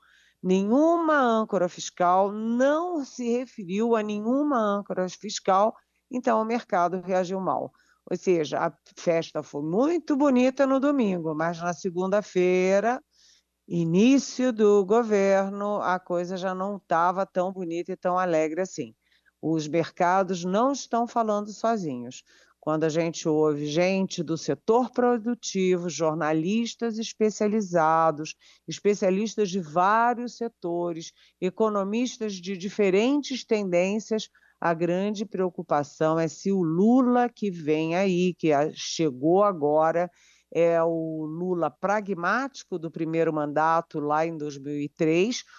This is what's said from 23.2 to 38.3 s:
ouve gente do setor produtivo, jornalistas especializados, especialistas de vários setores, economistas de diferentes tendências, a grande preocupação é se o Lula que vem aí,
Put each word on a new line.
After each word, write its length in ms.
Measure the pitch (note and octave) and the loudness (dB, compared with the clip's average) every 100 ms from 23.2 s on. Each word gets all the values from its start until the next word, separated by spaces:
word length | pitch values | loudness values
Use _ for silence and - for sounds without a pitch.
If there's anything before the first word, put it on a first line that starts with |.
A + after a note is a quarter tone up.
| E3 | 0
ouve 380 | D3+ D#3 D3 D3 | 2 2 0 -2
gente 560 | D3+ F3+ F#3+ F#3+ - | 0 2 0 -2 -4
do 160 | D3 D#3+ | -6 -4
setor 540 | - C#3 - A#3 B3 | -4 -2 2 2 2
produtivo, 960 | - B3 A#3+ A3 A#3+ - F#3+ F#3 F3+ F3 | 0 2 0 -2 -6 -4 -2 0 0 -2
jornalistas 1120 | C#3+ D#3+ D#3 D3+ D#3+ E3+ A3 A#3 - A#3 A3 | -2 -2 0 0 0 0 -2 -4 -6 -6 -6
especializados, 1400 | G#3+ - G#3+ - G#3+ A3 F#3+ F3 D#3 D#3+ E3 D3 D#3 - _ _ - | -8 -2 -2 0 0 0 0 2 4 4 4 0 -8 -14 _ _ -14
especialistas 840 | D3+ G3+ G3 F#3+ F#3+ A3 A3 G3+ | -2 -2 2 0 0 -2 -2 -2
de 100 | F#3+ | -2
vários 800 | D3+ D#3+ F#3 A3+ A#3 A#3 A#3+ - | -2 2 4 4 2 0 -8 -8
setores, 760 | A#3 - E3+ E3+ F3 D#3+ E3 - _ _ | -10 -8 -6 -4 -4 -6 -14 -20 _ _
economistas 920 | F3+ F#3 A3 G#3 F#3+ A3+ B3 - G#3+ G3 | -6 0 0 0 -2 -2 -4 -4 -8 -8
de 200 | F3 F#3+ | -8 -8
diferentes 880 | F#3+ - G3+ F#3+ A#3+ C#4+ C4 B3 | -6 0 2 4 2 0 -2 -8
tendências, 880 | - G#3+ G3 F3 F#3+ G#3+ - A3 - _ _ _ | -2 -2 2 2 2 -2 -4 -6 -6 _ _ _
a 160 | E3+ E3+ | -2 0
grande 500 | E3+ F3+ G3+ G3+ G#3+ | 0 0 -2 -4 -6
preocupação 920 | F3+ F#3 F3+ E3+ D3 C#3+ - D#3+ D#3+ | -4 -4 -4 -2 -2 -2 -2 0 2
é 80 | E3 | -2
se 240 | - G3 | -4 -2
o 100 | G3 | 0
Lula 640 | D#3+ E3 G#3+ B3+ B3 B3 A#3+ | 0 2 4 4 4 2 0
que 220 | - G#3 | -2 -6
vem 460 | E3+ D3+ D#3 D#3+ E3+ | -4 -2 0 0 0
aí, 400 | G3 F3 F3+ | 2 2 0